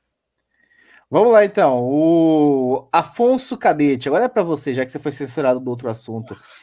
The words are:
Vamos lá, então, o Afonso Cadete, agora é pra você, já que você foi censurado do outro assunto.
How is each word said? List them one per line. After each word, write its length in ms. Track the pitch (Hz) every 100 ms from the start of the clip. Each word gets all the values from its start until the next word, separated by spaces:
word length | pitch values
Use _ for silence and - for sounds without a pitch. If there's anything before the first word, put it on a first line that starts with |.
| _ _ _ _ _ _ _ _ _ - _
Vamos 240 | 139 226
lá, 140 | 220 208
então, 380 | 202 165 127
o 1040 | 123 143 160 165 165 156 147 139 127 131 -
Afonso 640 | 165 165 - 240 262 - 240
Cadete, 520 | 214 156 147 131 131
agora 160 | 160 247
é 20 |
pra 140 | -
você, 320 | 170 147 -
já 100 | 127
que 80 | 131
você 60 | 147
foi 140 | 151
censurado 480 | 143 135 139 135 127
do 100 | 127
outro 180 | 120 127
assunto. 480 | 113 - 113 113 101 _ -